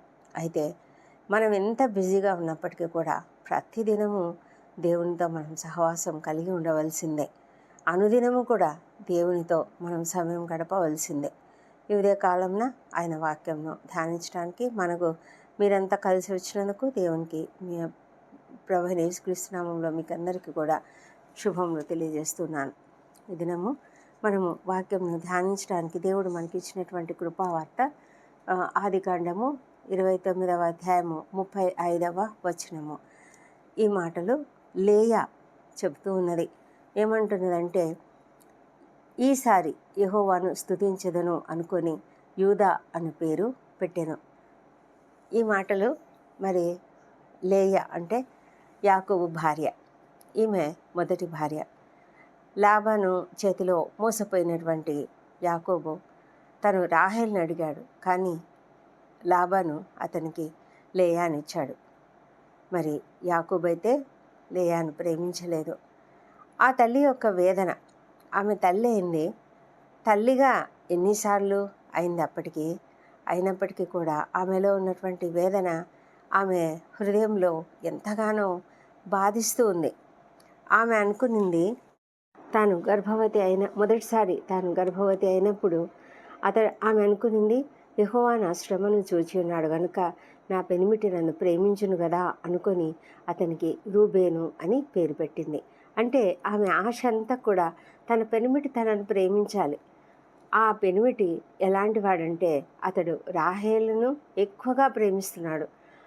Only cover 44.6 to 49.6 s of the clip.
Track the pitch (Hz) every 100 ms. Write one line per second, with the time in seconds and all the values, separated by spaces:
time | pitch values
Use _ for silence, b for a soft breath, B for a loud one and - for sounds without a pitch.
44.6 | _ _ _ _ _ _ - 226 220 196
45.6 | 190 196 233 311 - _ _ - 190 180
46.6 | 170 180 _ _ _ _ _ - 185 196
47.6 | 190 190 - 170 170 233 262 b b b
48.6 | b - 202 190 185 185 170 165 160 151